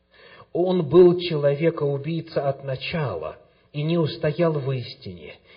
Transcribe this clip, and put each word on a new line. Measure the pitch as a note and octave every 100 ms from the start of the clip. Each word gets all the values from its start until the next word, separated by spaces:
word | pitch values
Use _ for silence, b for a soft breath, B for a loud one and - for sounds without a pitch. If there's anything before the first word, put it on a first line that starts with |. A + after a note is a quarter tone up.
| _ B B B B
Он | E3+ F#3 F#3 C#3+
был | E3+ F3 F3
человека-убийца | - D3+ C#3+ C#3+ E3 - C#3+ C#3 C#3+ E3 D#3+ D#3+ C#3+
от | C#3
начала | C3+ B2+ - F3 C3 E2+ D2+ - _ b b
и | D3
не | D#3 E3+
устоял | C#3+ - D#3 E3+ E3
в | D3+ C3
истине, | C3 A2+ - G2 F2 F2 - B